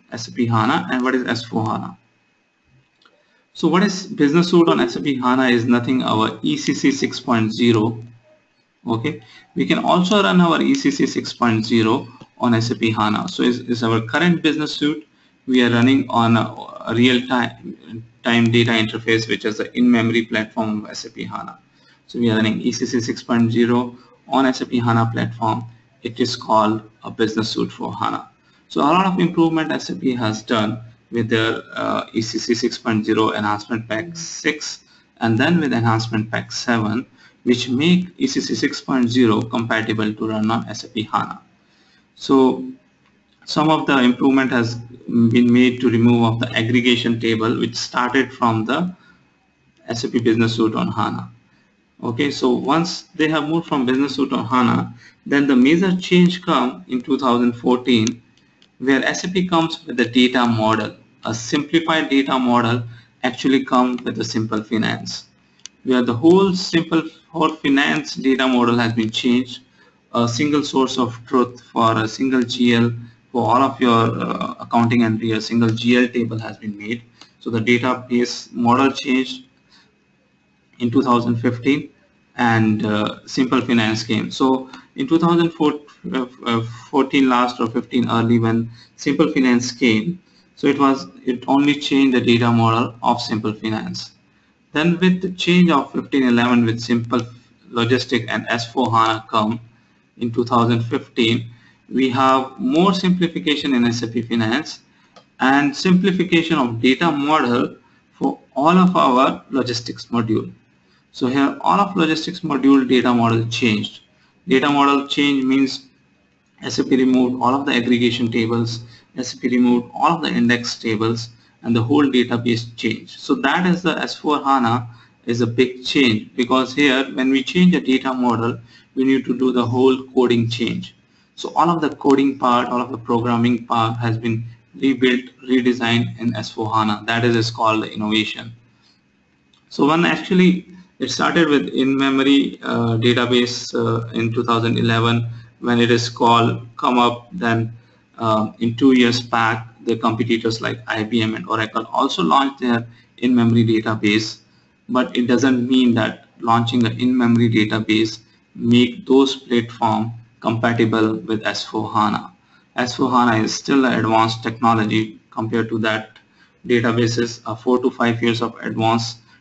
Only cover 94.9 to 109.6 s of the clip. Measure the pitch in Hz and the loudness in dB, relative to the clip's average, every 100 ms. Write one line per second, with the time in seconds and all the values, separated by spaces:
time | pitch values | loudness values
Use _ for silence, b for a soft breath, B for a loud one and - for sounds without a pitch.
94.9 | 170 185 185 190 - - 180 170 143 131 | 2 2 0 -2 -4 2 4 4 4 0
95.9 | - - 139 127 120 120 120 113 113 - | -6 -2 0 2 2 4 2 2 -2 -2
96.9 | 117 117 123 117 - _ _ - 120 113 | -2 0 -4 -4 -12 _ _ -10 -4 0
97.9 | 123 - 120 - 110 - 117 - 139 120 | 0 0 -4 -4 -6 -4 -6 -4 -2 0
98.9 | 113 113 110 - 117 107 117 - b b | 2 2 -2 -4 -2 -2 -4 -10 b b
99.9 | b b - 120 117 117 123 117 120 113 | b b -8 -4 -2 0 2 2 0 -2
100.9 | 139 - - 113 117 - b b b - | -4 -4 -2 0 0 -4 b b b -8
101.9 | 123 131 123 131 131 127 - 127 151 190 | -2 0 2 4 2 0 -4 0 2 2
102.9 | 180 185 180 165 - - 143 143 127 120 | 2 0 2 0 -2 -2 -2 0 2 2
103.9 | 117 113 117 113 117 113 131 160 - b | 0 -4 -6 -4 -2 0 -2 -6 -14 b
104.9 | b b b _ - 127 139 143 135 190 | b b b _ -2 2 4 2 0 2
105.9 | 180 190 180 170 170 160 160 120 113 127 | 4 4 0 2 0 2 0 -2 0 0
106.9 | 131 170 147 143 156 123 120 147 - b | 2 0 0 2 2 2 0 -2 -8 b
107.9 | b _ - 135 - _ - 147 180 180 | b _ -6 -4 -6 _ 0 4 6 4
108.9 | 175 147 123 139 - - 139 | 4 2 2 2 -2 -6 -4